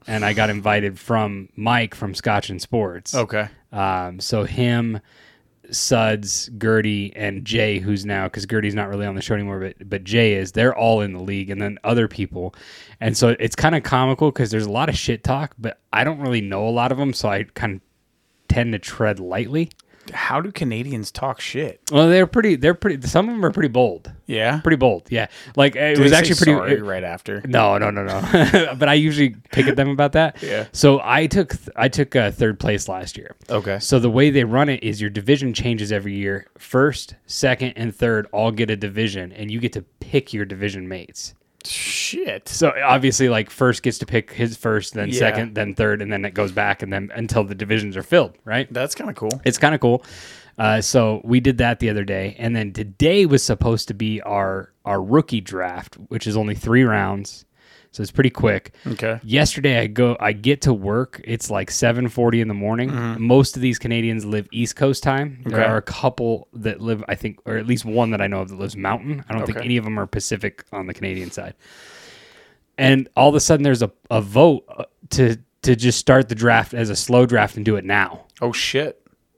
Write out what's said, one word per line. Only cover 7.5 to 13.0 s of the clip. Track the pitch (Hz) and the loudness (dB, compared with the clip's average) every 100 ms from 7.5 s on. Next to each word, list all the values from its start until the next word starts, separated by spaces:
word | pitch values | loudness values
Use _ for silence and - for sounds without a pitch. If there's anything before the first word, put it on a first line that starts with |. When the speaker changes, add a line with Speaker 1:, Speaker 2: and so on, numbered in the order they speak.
| 113 107 98 | 0 0 0
Speaker 1:
who's | 95 101 101 | -2 -4 -2
now, | 98 95 | -4 -4
'cause | - 98 | -6 -4
Gertie's | 110 104 104 | -2 -2 -4
not | 101 | -4
really | 101 104 | -6 -6
on | 98 | -6
the | |
show | - 107 | -4 -4
anymore, | 101 98 | -4 -6
but, | 95 - 98 | -10 -12 -10
but | 98 | -8
Jay | 92 117 113 | 0 2 4
is, | 101 95 | 2 -2
they're | 107 120 - | 2 2 4
all | 113 110 | 2 2
in | 104 | 0
the | 90 | -6
league, | 95 98 95 | -6 -6 -6
and | 98 | -6
then | 104 104 107 | -6 -6 0
other | 120 110 | 2 0
people. | - 95 92 90 - - - - - | -2 -8 -6 -10 -12 -20 -20 -20 -6